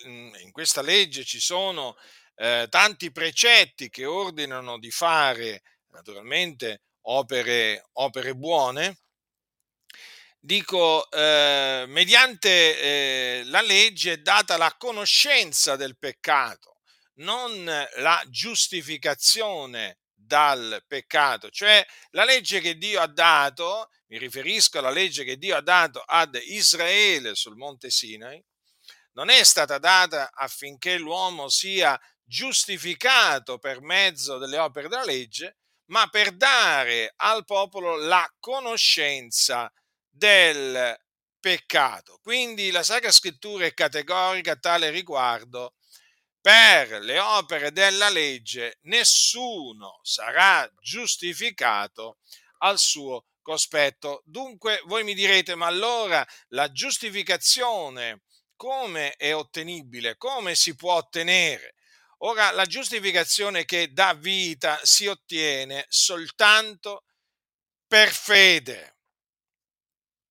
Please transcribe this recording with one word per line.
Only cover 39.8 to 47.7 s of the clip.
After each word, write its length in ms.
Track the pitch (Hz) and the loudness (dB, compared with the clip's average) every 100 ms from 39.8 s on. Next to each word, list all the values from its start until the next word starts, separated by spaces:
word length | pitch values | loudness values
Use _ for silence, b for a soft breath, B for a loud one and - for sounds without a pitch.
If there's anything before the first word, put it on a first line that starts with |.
| _ _ _ | _ _ _
del 880 | 135 208 196 170 147 135 127 123 113 _ _ _ _ | _ 4 6 6 2 -4 -4 -4 -4 _ _ _ _
peccato. 800 | 185 175 - 165 135 98 - _ | -4 -4 0 2 2 0 -14 _
Quindi 480 | - 247 240 214 196 | -6 -4 -4 -4 -4
la 140 | 175 | -2
Sacra 280 | 165 233 226 | 0 -2 6
Scrittura 540 | - 185 139 208 202 170 | 6 6 -2 -12 -4 -4
è 80 | |
categorica 760 | - 156 151 143 180 185 185 170 | 0 -2 -2 -4 -2 0 -2 -4
a 80 | 147 | -4
tale 300 | 175 170 160 | 0 0 0
riguardo: 840 | 165 180 139 123 117 120 123 123 - b b b b b _ | -4 -6 -2 -2 -2 -8 -14 -14 -16 b b b b b _
per 600 | 196 226 220 175 120 107 | 6 10 10 8 4 -4
le 160 | 107 147 | -4 -2
opere 540 | 208 214 156 160 147 | 0 -2 -2 -6 -4